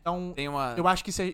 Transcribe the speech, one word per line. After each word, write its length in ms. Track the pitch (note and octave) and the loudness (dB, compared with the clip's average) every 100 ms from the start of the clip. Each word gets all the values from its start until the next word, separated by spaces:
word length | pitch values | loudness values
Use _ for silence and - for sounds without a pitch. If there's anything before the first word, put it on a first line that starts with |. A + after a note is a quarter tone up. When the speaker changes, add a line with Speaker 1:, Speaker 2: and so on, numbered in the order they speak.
Speaker 1:
Então, 320 | E3+ F3+ F3+ D#3 | -4 -2 -4 -4
Speaker 2:
tem 140 | C#3+ | -4
uma 240 | C#3+ C3 A#2+ | -2 -2 2
Speaker 1:
eu 80 | F3 | 4
acho 160 | F#3 | 4
que 80 | - | 0
isso 100 | G3 | -2
é, 120 | F#3 | -2